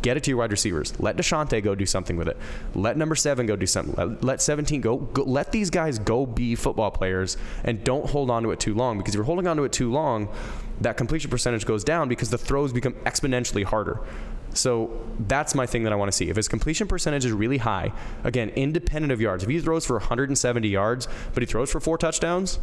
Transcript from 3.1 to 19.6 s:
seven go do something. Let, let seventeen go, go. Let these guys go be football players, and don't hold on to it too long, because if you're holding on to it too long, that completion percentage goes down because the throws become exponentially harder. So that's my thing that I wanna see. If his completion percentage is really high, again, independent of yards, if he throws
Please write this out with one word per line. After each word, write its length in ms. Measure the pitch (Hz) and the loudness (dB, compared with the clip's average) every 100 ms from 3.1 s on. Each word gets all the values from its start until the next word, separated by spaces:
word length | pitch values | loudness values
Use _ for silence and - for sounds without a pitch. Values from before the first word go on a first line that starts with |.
| 156 | 2
seven 300 | 147 135 117 | 2 2 0
go 120 | 101 | 0
do 80 | 95 | 0
something. 260 | 101 76 - | 0 -2 -2
Let, 280 | 90 113 | -2 0
let 180 | 120 135 | -2 0
seventeen 380 | - 151 147 151 | 0 0 0 0
go, 160 | 110 127 | 0 0
go. 280 | 120 117 | 0 0
Let 280 | 135 127 - | 2 0 0
these 180 | 226 196 | 0 0
guys 300 | 175 160 120 | 0 0 0
go 260 | 104 117 135 | 0 2 2
be 300 | 113 120 117 | 0 0 2
football 360 | 143 - 104 | 0 2 0
players, 440 | - 95 92 92 - - - - | 2 0 0 0 -2 -6 -2 -2
and 180 | 113 | 0
don't 260 | 110 131 139 | 0 0 0
hold 200 | 147 135 | 0 2
on 120 | 117 | 2
to 80 | 113 | 0
it 80 | 90 | 0
too 120 | - | 0
long, 260 | 104 127 107 | 0 0 0
because 160 | 92 101 | -2 0
if 20 | |
you're 80 | 110 | 0
holding 220 | 175 180 | 0 2
on 100 | 156 | 0
to 80 | 135 | 0
it 80 | |
too 180 | - 123 | 0 0
long, 380 | 131 156 113 104 - - - - - | 2 0 0 -2 -6 -6 -8 -6 -2
that 160 | 117 110 | -2 0
completion 340 | 117 156 143 | 0 0 0
percentage 360 | 117 131 117 101 | 0 2 0 0
goes 180 | 110 | 0
down 240 | 120 165 139 | 2 0 0
because 220 | 120 107 | 0 0
the 80 | 117 | -2
throws 340 | - 139 143 | 0 0 2
become 220 | 120 123 - - | 0 -2 -2 -2
exponentially 600 | - 143 123 120 - 95 | -2 0 0 0 0 0
harder. 340 | 110 101 - - - - - - | 0 0 -2 -6 -8 -8 -8 -6
So 520 | - 131 117 113 - - 110 | -2 2 2 0 -4 -6 -4
that's 340 | 104 135 151 | 0 0 2
my 140 | 139 123 | 0 2
thing 160 | 120 | 2
that 100 | 113 | 2
I 40 | 104 | 2
wanna 160 | 101 | 0
see. 160 | 95 87 | 0 0
If 60 | 92 | 0
his 120 | 107 | 0
completion 400 | 113 151 160 208 | 0 0 0 0
percentage 380 | - - 143 127 | 0 2 2 0
is 60 | |
really 280 | 107 110 135 | 2 2 2
high, 320 | 117 98 90 - - - | 0 0 -2 -4 -8 -4
again, 260 | - 127 107 | -2 0 0
independent 640 | - 135 156 - 151 156 | 0 0 0 0 0 0
of 100 | 120 | 2
yards, 220 | 110 92 | 2 2
if 60 | 95 | 0
he 100 | |
throws 260 | 160 | 0